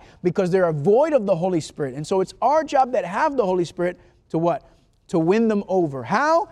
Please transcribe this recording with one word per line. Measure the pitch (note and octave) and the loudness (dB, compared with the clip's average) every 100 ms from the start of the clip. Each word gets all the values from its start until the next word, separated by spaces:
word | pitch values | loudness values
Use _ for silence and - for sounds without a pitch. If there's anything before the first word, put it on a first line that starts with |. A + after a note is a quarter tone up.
| - _ | -6 _
Because | F3+ G3+ F3+ | -4 -2 0
they're | F#3+ E3+ | 2 2
void | D3+ D#3+ A3+ D#4+ | 0 2 4 4
of | C#4 G3 | 2 0
the | |
Holy | E3 F#3 E3+ | 0 0 -2
Spirit. | - - C#3 | -4 -8 -8
And | C3+ D3+ | -8 -4
so | F#3+ | -2
it's | F#3 - | -2 -2
our | A#3 D#4 | 0 0
job | D4+ C#4 B3+ | 0 0 2
that | A#3 | 0
have | F3 G#3+ D#4 C4+ | -2 -2 -2 0
the | |
Holy | F#3+ F3+ | 0 0
Spirit | E3 - F3 F3 _ _ _ | -2 -4 -4 -6 _ _ _
to | D#3+ | -2
what? | E3+ C#3+ - _ _ _ - | -2 -2 -8 _ _ _ -4
To | E3+ | 0
win | E3 A3 A3+ | 2 2 2
them | G3+ F3+ | 0 -2
over. | F#3 D#3+ C#3 | -2 -2 -4
How? | A#2+ G#3 D4+ E4 - | -4 0 2 0 -2